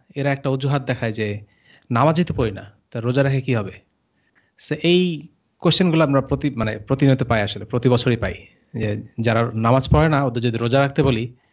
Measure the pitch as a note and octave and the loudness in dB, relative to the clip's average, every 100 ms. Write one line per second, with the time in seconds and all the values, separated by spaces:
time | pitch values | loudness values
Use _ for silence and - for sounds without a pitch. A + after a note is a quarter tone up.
0 | _ - C#3 C#3 C#3 C3+ C#3 C#3 B2+ B2 | _ -6 -4 -2 -2 -2 0 -2 -2 -4
1 | A2+ A2 G#2+ G#2 - _ _ _ - A#2 | -4 -4 -6 -6 -12 _ _ _ -4 2
2 | D3 D#3+ E3+ - A#2 G2 G2+ - _ A#2+ | 2 2 0 -2 -4 -6 -12 -20 _ -6
3 | A#2 B2+ C#3 C3+ C3 A#2+ G2 - _ _ | -2 0 2 0 -2 -2 -4 -10 _ _
4 | _ _ _ _ _ - - D3+ E3 F3+ | _ _ _ _ _ -16 -10 -2 2 2
5 | F3+ D#3 D#3+ _ _ _ F3 - F#3 D#3+ | 2 -4 -10 _ _ _ 0 2 2 4
6 | D3+ C#3 C3+ C#3+ D3 A#2+ A2 G#2+ - C3+ | 4 2 0 -2 -2 -4 -4 -6 -4 2
7 | C#3 C3 B2 A2+ G2+ - G2 B2 B2+ A#2+ | 4 4 2 0 -2 -6 -6 -2 2 2
8 | - A#2 F#2+ - - _ _ A#2+ A2 G#2 | 2 0 -2 -8 -16 _ _ -6 -4 -4
9 | A2+ - A2+ A2+ A#2 A2+ A2+ C3 C3+ D#3 | -8 -4 0 0 0 0 2 2 4 4
10 | D#3+ C#3+ C#3 A#2+ A#2+ A2+ A#2 C3+ C#3 C#3 | 4 2 0 -2 -2 -2 0 2 2 2
11 | C#3 A2+ A#2+ - _ | 2 0 -4 -12 _